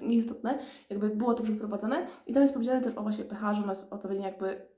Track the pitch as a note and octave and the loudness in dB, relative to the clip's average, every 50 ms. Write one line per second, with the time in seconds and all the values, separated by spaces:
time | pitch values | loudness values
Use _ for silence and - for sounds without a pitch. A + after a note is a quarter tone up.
0 | - A3+ A#3 A#3 A3+ - - - - A3+ C#4 - - - - - - - G3+ G3+ | 0 2 4 4 4 2 -2 -4 -2 -2 -2 -2 -4 -10 -16 -18 -12 -8 -4 -2
1 | G#3 G#3+ G#3+ G#3 A#3+ B3 A#3 A3+ A3 G#3+ G#3+ G#3 G#3+ G#3 G#3 G3+ G#3+ A3 C4 E4 | 0 0 0 2 2 2 2 2 2 0 -2 -2 -2 -4 -4 -2 -2 0 0 -2
2 | - - - - - - A#3 C4+ C#4 C4+ C#4 C4 A3+ B3+ B3+ B3+ B3+ B3 G#3+ G#3+ | -2 -4 -8 -12 -6 2 6 6 6 6 6 2 0 2 2 2 2 0 -2 -2
3 | G#3 G#3+ G#3+ G#3 - - G#3 G#3 G#3+ G#3 G#3 G#3 G#3 G3 F#3+ F#3+ - - - G3+ | -2 -2 -2 -2 -4 -8 -6 -4 0 0 0 0 0 -2 -2 -4 -6 -10 -10 -8
4 | - F#3 G3 G3 G3+ F#3+ F#3+ - G3 F#3+ F#3+ - - - _ | -6 -4 -4 -2 -4 -4 -6 -4 -4 -4 -4 -6 -10 -16 _